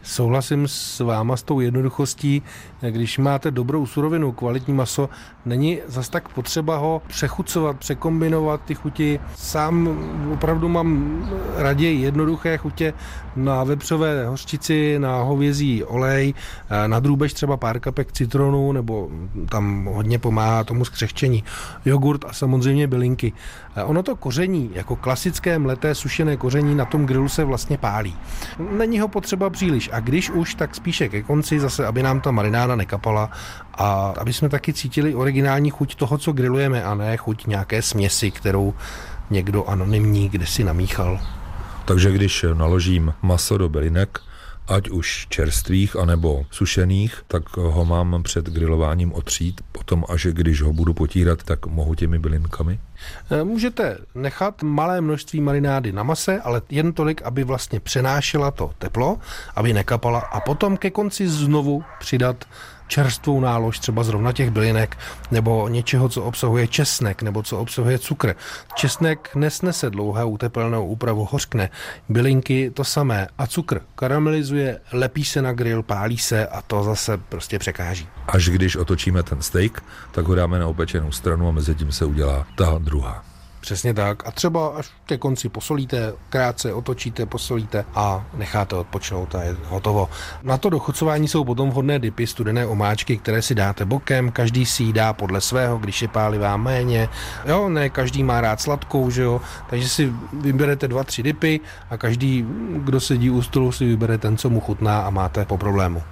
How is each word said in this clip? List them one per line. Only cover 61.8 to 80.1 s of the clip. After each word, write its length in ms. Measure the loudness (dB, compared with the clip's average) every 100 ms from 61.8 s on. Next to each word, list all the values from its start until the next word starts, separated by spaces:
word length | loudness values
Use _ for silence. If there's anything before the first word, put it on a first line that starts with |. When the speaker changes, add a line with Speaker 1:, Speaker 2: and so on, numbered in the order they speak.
| -4 -14
Speaker 1:
přidat 460 | -2 2 2 0 -12 -18 -20 -20 -4
čerstvou 520 | 2 2 2 0 2
nálož 400 | 2 2 0 -2
třeba 240 | -2 0
zrovna 280 | 0 2 0
těch 180 | 2 0
bylinek 480 | 2 4 2 0 -4 -14 -14 0
nebo 360 | 2 4 2 2
něčeho, 420 | 0 2 2 2
co 140 | 0
obsahuje 440 | -4 -2 2 2 2
česnek 540 | 2 0 0 -2 -2
nebo 220 | -4 -4
co 160 | -4 -4
obsahuje 400 | -4 0 2 0
cukr. 360 | -2 0 0 -2 -8 -16 -10 -2
Česnek 540 | -2 2 0 0 -4 0
nesnese 540 | 0 0 -2 -2 -4
dlouhou 480 | -2 -2 0 -2 -2
tepelnou 500 | -4 -2 0 0 -2
úpravu, 400 | -2 0 0 0
hořkne. 380 | -2 -2 -2 -2 -4 -14 -14 0
Bylinky 640 | 2 4 4 2 0 0
to 100 | -4
samé. 440 | -2 0 2 0 -2 -4
A 100 | -4
cukr 340 | -4 -2 -4 -6 -6
karamelizuje, 840 | 0 2 2 0 0 -2 -2 -4 -6
lepí 340 | -2 -2 -2 -2
se 160 | 0
na 120 | 0
grill, 300 | 0 0 0
pálí 340 | -2 -2 -2 -2
se 300 | 0 0 0
a 140 | -6
to 220 | -2 0
zase 340 | 0 0 -2 -4
prostě 420 | -4 -10 -6 -4
překáží. 480 | -4 -4 -6 -6 -8 -10 2
Speaker 2:
Až 220 | 4 4
když 260 | 4 2 2
otočíme 480 | 0 2 2 0
ten 180 | 0 -4
steak, 420 | 0 2 0 -2 -16 -20 -6